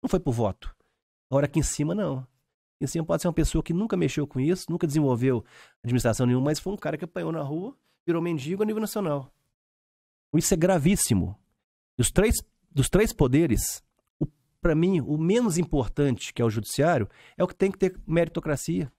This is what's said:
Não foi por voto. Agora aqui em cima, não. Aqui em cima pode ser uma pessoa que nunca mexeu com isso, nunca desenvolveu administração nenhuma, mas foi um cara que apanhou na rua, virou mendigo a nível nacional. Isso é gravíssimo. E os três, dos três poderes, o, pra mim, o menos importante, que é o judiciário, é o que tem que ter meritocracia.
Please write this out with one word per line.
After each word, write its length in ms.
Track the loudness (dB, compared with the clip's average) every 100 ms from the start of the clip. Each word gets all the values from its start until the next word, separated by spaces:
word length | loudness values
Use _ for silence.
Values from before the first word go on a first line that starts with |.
Não 80 | 0
foi 100 | -2
por 120 | 0
voto. 420 | 0 0 -2 -12 -14 _ _ _ _ _
Agora 160 | 0
aqui 140 | 2 0
em 40 |
cima, 320 | 0 -2 -2
não. 240 | -2 -2 -4
Aqui 640 | -10 _ _ _ _ _
em 40 | -6
cima 180 | -4
pode 160 | -2 0
ser 60 | 0
uma 60 |
pessoa 300 | 2 2 0
que 100 | -2
nunca 240 | -2 0 0
mexeu 300 | 0 0 -4
com 120 | -2
isso, 280 | 0 0 -2
nunca 160 | -4
desenvolveu 580 | 0 2 2 2 2 0 -2 -18 -20 _
administração 420 | -2 0 2 2
nenhuma, 200 | 2 2
mas 140 | 0 -2
foi 140 | -4
um 40 | -8
cara 200 | -6 -8
que 80 |
apanhou 260 | -8 -8 -6
na 100 | -6
rua, 340 | -6 -6 -8 -14 _ _
virou 160 | -4 -2
mendigo 420 | 0 -4 -4 -4
a 20 |
nível 160 | -2 -2
nacional. 520 | -4 -4 -4 -4 -6 _ _ _ _ _ _ _ _ _ _
Isso 200 | 0 2
é 40 | 2
gravíssimo. 840 | 4 4 4 2 2 2 0 -6 _ _ _ _ _ -4
E 40 |
os 100 | 0
três, 240 | 2 2 2 -4 _ _
dos 200 | -2 2
três 240 | 4 2
poderes, 680 | 2 2 4 4 2 -2 -8 _ _ _ _
o, 80 | -8 _ _ _
pra 140 | 0
mim, 240 | 2 2 2
o 180 | 0 0
menos 400 | 2 2 2 0
importante, 760 | 0 0 -2 0 0 0 -4
que 80 | 0
é 40 |
o 40 | 0
judiciário, 600 | 0 -6 0 2 2 -2 -8 -20 -4
é 60 |
o 40 | -4
que 80 |
tem 160 | 0 -2
que 60 | 0
ter 200 | -2 -2
meritocracia. 840 | -2 0 0 -2 -4 -6 -4 -4 -4